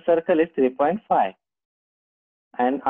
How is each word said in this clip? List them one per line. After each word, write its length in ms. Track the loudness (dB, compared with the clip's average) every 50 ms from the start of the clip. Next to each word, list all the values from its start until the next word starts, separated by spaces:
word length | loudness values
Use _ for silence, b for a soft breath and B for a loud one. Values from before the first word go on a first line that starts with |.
| -2
circle 360 | 0 0 0 0 0 0 0
is 100 | 0 0 0
three 160 | 0 -2 0 0
point 260 | 0 -2 -2 -2 -4 -2 -2
five 240 | 0 0 0 -2 -4 _ _ _ _ _ _ _ _ _ _ _ _ _ _ _ _ _ _ _ _ _ _ _ -6
and 320 | -4 -2 -2 -2 -2 -2 0